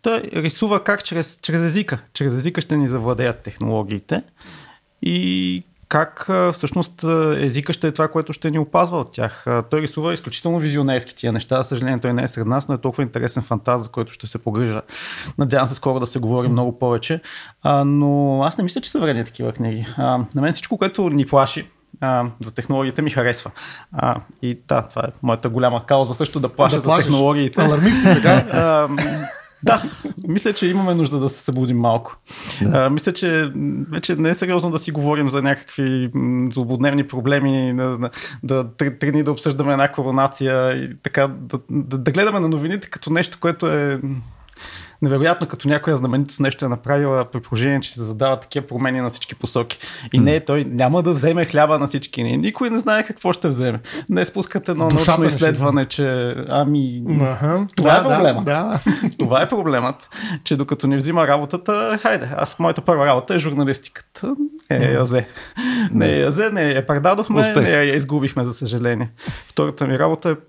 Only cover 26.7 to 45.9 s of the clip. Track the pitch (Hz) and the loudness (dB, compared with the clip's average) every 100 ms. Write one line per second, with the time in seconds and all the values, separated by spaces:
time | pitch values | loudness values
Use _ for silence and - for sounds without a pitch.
26.7 | 156 135 165 147 139 139 147 135 - 156 | 4 4 2 4 4 4 4 0 2 4
27.7 | 147 190 262 202 160 160 175 - 165 165 | 6 4 6 6 6 6 6 4 2 4
28.7 | 156 147 143 147 151 147 - - _ 151 | 4 2 0 -2 -4 -8 -12 -20 _ 2
29.7 | 226 - - - - 170 190 220 202 180 | 2 2 -10 -12 -10 -2 0 0 0 2
30.7 | 190 185 170 147 143 135 135 - 131 123 | 2 2 2 2 0 -2 -2 -4 0 2
31.7 | 123 117 113 - - _ - - - 202 | 2 4 2 -2 -18 _ -16 -12 0 2
32.7 | 147 131 151 190 180 180 160 151 143 143 | 4 4 2 -2 -2 0 0 0 -2 -4
33.7 | 135 139 160 - 160 160 170 185 180 175 | -4 -6 -6 -4 0 0 0 0 0 0
34.7 | 156 - 151 143 151 139 139 135 139 - | -2 -4 -2 0 2 0 0 0 -2 -4
35.7 | - 135 131 127 135 123 127 123 120 120 | -4 -2 0 -2 -2 0 0 -2 -2 -2
36.7 | 127 139 143 139 127 123 143 135 135 127 | 0 0 0 -2 -2 0 2 2 0 0
37.7 | 127 127 123 120 - - 123 127 135 120 | -2 -2 -4 -6 -8 -14 -12 -2 -2 -2
38.7 | - 139 123 147 147 147 147 160 135 143 | -4 -4 -2 0 0 0 -2 -2 0 0
39.7 | 135 139 - 131 131 135 - 131 131 131 | 2 2 0 0 2 0 0 0 2 2
40.7 | 131 131 131 - - 139 - 127 135 - | -2 -6 -8 -4 0 0 -2 -10 -10 -4
41.7 | 147 135 135 123 160 214 202 165 156 156 | -4 -4 -2 0 2 0 2 0 0 -2
42.7 | 196 - - - 165 180 - 170 165 165 | -6 -8 -14 -2 -2 -2 -2 -4 -2 -2
43.7 | 151 143 139 135 131 117 - - - - | 0 0 -2 -4 -8 -10 -20 -20 -20 -20
44.7 | - - - 143 135 165 175 160 120 139 | -18 -20 -2 0 4 2 2 -2 -4 0
45.7 | 147 156 | 0 0